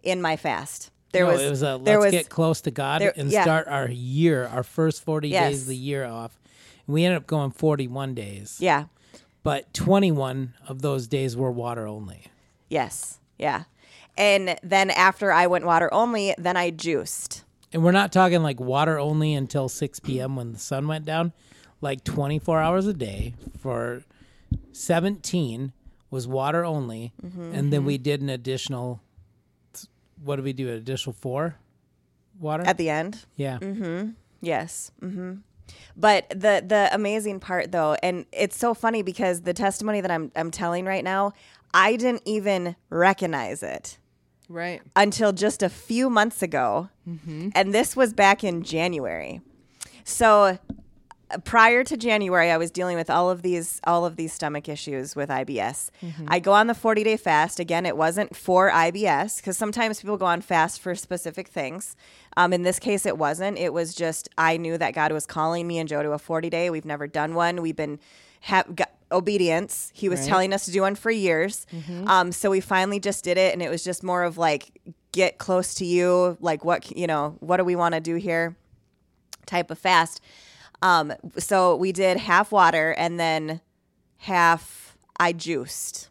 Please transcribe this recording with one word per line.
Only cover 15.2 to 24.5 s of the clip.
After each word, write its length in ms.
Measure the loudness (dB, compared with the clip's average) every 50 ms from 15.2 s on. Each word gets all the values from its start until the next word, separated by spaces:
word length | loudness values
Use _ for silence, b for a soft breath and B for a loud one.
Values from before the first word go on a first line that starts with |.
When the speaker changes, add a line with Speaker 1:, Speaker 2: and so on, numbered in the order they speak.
| 0 4
Speaker 1:
I 160 | 4 6 6
went 180 | 4 2 2 2
water 260 | 4 4 4 4 4 2
only, 420 | 2 2 2 0 -2 0 -2 -2
then 200 | -2 -2 -2 0
I 120 | 0 0 -2
juiced. 720 | -4 -4 -4 -2 -2 -2 -2 -4 -8 -10 -10 -10 -12 -14 _ _ _ _ _ _ -2
Speaker 2:
And 100 | 2 4
we're 80 | 6
not 200 | 6 4 2 4
talking, 320 | 4 4 4 6 4 2 2
like, 160 | 0 -2 -4
water 400 | -4 -2 2 2 2 2 2 0
only 340 | 0 0 0 0 2 0 0
until 360 | -2 -4 -2 -2 -2 -2 -2
six 300 | -4 -6 -6 -6 -6 -10
P 200 | -6 -4 -4 -4
M 160 | -4 -4 -6
when 160 | -6 -8 -10 -10
the 60 | -12
sun 280 | -8 -6 -6 -4 -4
went 180 | -4 -6 -6 -6
down, 280 | -4 -2 -2 -2 -2 -4 b b b b b b b b b
like, 220 | -6 -6 -6 -4 _
twenty-four 560 | -6 -4 -2 -2 -2 -2 -2 0 0 2 2
hours 280 | 2 2 2 2 0
a 60 | -2 -2
day 420 | -4 -6 -6 -6 -6 -6 -8 -8 -12 -16 -16 -16
for 460 | -10 -8 -6 -4 -4 -4 -6 -8 -10 -14 B B B B B B B B B